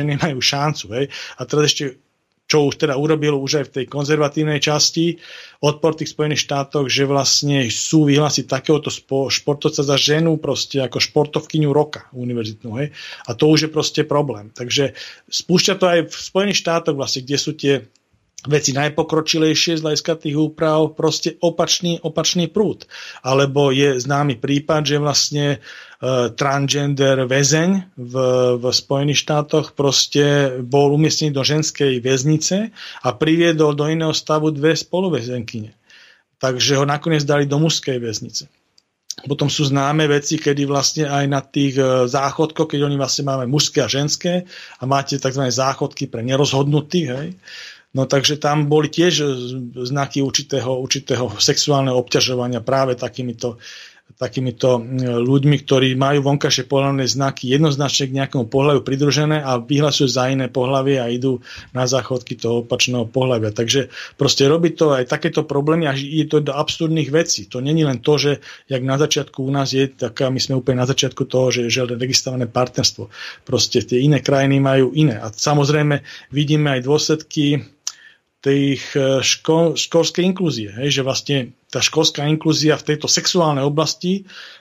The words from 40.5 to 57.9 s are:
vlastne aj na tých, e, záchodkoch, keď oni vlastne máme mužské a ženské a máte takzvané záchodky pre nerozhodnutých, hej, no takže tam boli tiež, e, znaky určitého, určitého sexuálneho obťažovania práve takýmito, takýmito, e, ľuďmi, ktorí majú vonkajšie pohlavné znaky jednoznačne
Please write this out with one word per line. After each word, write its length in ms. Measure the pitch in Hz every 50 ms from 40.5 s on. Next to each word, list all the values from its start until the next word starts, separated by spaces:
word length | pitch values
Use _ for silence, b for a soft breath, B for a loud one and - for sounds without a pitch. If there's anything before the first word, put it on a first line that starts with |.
| 143 143 139
vlastne 400 | 139 143 139 139 - - 156 151 139
aj 120 | 143 143 143 139
na 160 | 143 135 -
tých, 320 | - - 147 139 139 127
e, 320 | 139 135 127 127 127 123 123
záchodkoch, 640 | 123 139 139 139 139 - 160 156 - - 156 160
keď 160 | 156 143 147 143
oni 80 | 143
vlastne 320 | 139 135 127 - - 143 139
máme 160 | 135 135 127 120
mužské 320 | 143 147 143 - - 147 123
a 80 | 110
ženské 560 | 131 139 147 151 - - - 175 175 180 180 B B B B B B B
a 20 | 127 131
máte 320 | 139 139 135 - 147 135
takzvané 320 | - 131 123 139 135 123
záchodky 560 | 113 131 131 135 131 - 143 135 - - 135 -
pre 160 | - 117 113
nerozhodnutých, 840 | 127 135 135 143 - 131 135 139 143 151 147 147 - 180 180 156 123
hej, 160 | 123 135 156 180 185 B B B B B B B B B B B
no 160 | - 131 131
takže 320 | 127 143 139 123 147 151 147
tam 320 | - 147 147 151 151 143
boli 160 | 151 156 151
tiež, 280 | 151 - 165 170 180 151 147
e, 80 | 147 139 131 123 123 123 127 131 123 120 120 127
znaky 400 | 123 123 139 143 139 139 - 143
určitého, 560 | 139 131 - - 143 - 139 131 117 127 131 127
určitého 480 | 131 127 - 139 - - 127 117 123 104 101 -
sexuálneho 560 | - - 143 - - 151 143 135 135 131 127 127
obťažovania 640 | 123 - 143 139 123 131 127 123 123 123 123 113
práve 320 | 117 127 131 135 135 131 123
takýmito, 640 | 123 127 123 - - 127 123 117 120 127 120 113 B B B B B B B B B B - _
takýmito, 640 | - 127 120 - 135 127 127 117 - 139 127 123 117
e, 320 | 113 123 131 127 127 120
ľuďmi, 460 | 120 120 120 127 139 139 135 147 143 135 -
ktorí 320 | - 139 131 131 131 131 131
majú 240 | 135 139 147 143
vonkajšie 480 | 135 139 143 143 - 147 - - 123 -
pohlavné 320 | 139 135 139 139 139 135 131 117
znaky 400 | 113 135 139 135 135 - - 123
jednoznačne 560 | 131 143 160 151 139 135 147 135